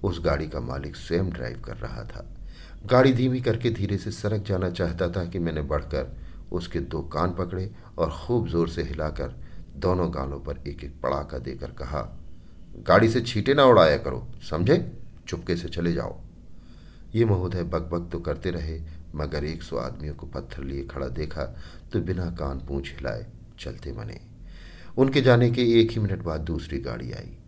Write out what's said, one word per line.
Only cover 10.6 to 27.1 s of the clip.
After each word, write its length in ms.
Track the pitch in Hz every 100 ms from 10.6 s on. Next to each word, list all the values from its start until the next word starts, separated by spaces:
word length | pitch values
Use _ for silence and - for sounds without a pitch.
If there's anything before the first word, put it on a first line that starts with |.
| 71
एक 160 | -
एक 100 | 69 65
पड़ाका 340 | 64 69 71 67
देकर 300 | 62 64 65
कहा, 520 | 62 65 73 57 - - - - - - - -
"गाड़ी 220 | 101 113
से 120 | 123
छींटे 320 | 117 110 113
ना 100 | 147
उड़ाया 340 | 135 110 82 71
करो, 300 | 71 64 - - -
समझे? 480 | 80 98 175 - - - - -
चुपके 280 | 85 - 85
से 120 | 80
चले 260 | 85 85
जाओ।" 280 | 76 - - - - - - - - - - - 110
ये 100 | 113
महोदय 380 | 95 90 90
बकबक 460 | 85 85 80 85 85
तो 80 | 82
करते 300 | - 76 92
रहे, 320 | 87 78 80 78 - - 76
मगर 280 | 73 76
एक 200 | 73 80
सौ 140 | - 60
आदमियों 380 | 64 60 76 71
को 120 | -
पत्थर 360 | - - -
लिए 200 | 67 69
खड़ा 240 | 67 69 67
देखा 360 | 62 76 78 69 - - - -
तो 80 | 107
बिना 240 | 85 90 87
कान 340 | 82 71 67
पूंछ 300 | 67 69 67
हिलाए 380 | - 65 55 52 - - -
चलते 320 | - - -
बने। 280 | - 110 - - - - - - - - -
उनके 240 | 135 135
जाने 300 | 127 120 120
के 300 | 120 120 117
एक 100 | 110
ही 80 | 113
मिनट 220 | 101 92
बाद 200 | 87 78
दूसरी 380 | 76 78 - 67
गाड़ी 320 | 62 58 62